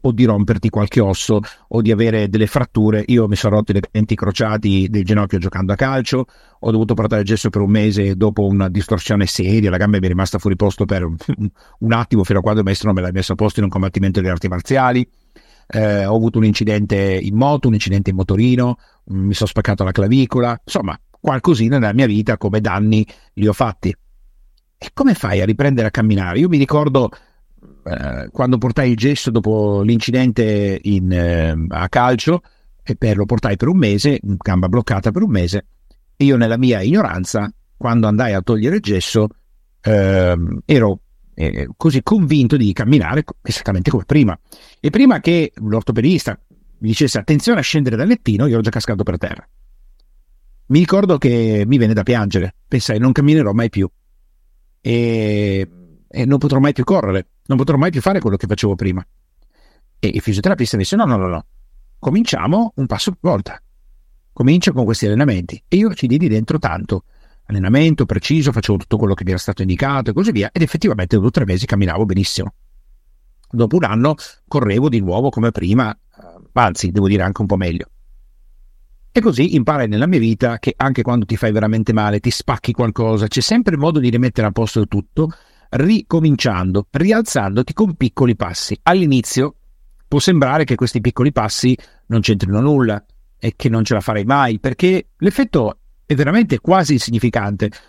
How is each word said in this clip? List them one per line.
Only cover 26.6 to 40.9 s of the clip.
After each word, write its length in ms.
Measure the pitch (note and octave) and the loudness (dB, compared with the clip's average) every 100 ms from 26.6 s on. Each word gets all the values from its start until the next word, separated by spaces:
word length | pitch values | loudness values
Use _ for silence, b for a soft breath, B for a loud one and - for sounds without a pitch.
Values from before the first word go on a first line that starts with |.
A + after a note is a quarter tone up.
| C#3 D3 C#3+ C3 A#2 - B B _ _ - C2+ | 2 0 0 0 0 -6 B B _ _ -20 -18
eh, 460 | C#2 C2+ C2+ B1 - | -10 -8 -6 -8 -8
quando 260 | - B2+ B2+ | -4 0 2
portai 340 | A#2+ A2+ B2+ | 0 0 0
il 40 | A2+ | 2
gesso 340 | C3 C#3+ - | 0 0 -2
dopo 520 | A2+ G#2 A2 G#2 G2+ | -2 0 0 0 0
l'incidente 960 | G#2 A#2 - B2 B2+ A2+ A2 G#2 G2+ F#2+ | 2 0 0 0 2 2 0 0 -2 -2
in, 300 | G2+ G2 F#2 | -2 0 0
eh, 420 | F2+ F2 E2+ D#2+ D#2+ E2 | 0 0 0 0 -2 -4
a 220 | D#2 F2+ | -4 -2
calcio, 520 | B2+ B2 B2 - E3+ - _ _ - | 0 2 0 0 -2 -4 _ _ -14
e 140 | - - | -10 -4
per, 220 | A#2 G2+ | -2 0
lo 80 | G2+ | 0
portai 320 | A#2+ A2+ G2 | -2 -2 -2
per 100 | B2+ | 0
un 100 | F#3 | 2
mese, 420 | A#2 G2+ D3 C#3 | 2 2 0 0
gamba 480 | G2+ G2 - F2+ F#2 | -2 -4 -2 0 0
bloccata 420 | A#2+ - G2 A2 | 0 0 -2 -2
per 100 | A2+ | -2
un 100 | G#3+ | 0
mese, 340 | G#2 F2 G2 - _ _ _ _ - | 0 0 -4 -8 _ _ _ _ 0
e 80 | |
io 140 | C#3 B2+ | 2 4
nella 200 | A2+ A#2 | 2 2
mia 240 | B2+ A2 | 2 2
ignoranza, 680 | G2 G3 C#3+ E2+ F2+ A2 G#2 - _ - | 2 0 0 -4 -4 -4 -6 -10 _ -8
quando 320 | A#2 A#2 A2 | -2 2 2
andai 240 | G#2+ B2 | 2 0
a 80 | G2 | -2
togliere 380 | F2+ A2 A#2+ G#3 | 0 0 0 0
il 40 | |
gesso, 460 | G#2 F#2+ - A2+ G#2+ - _ _ _ _ | 0 -2 0 0 0 -4 _ _ _ _
ehm, 800 | - G#2+ F#2+ F#2+ F2+ F2 E2+ E2 | 0 2 4 2 2 0 -2 -4
ero, 380 | - C#3+ G#2+ | 0 2 2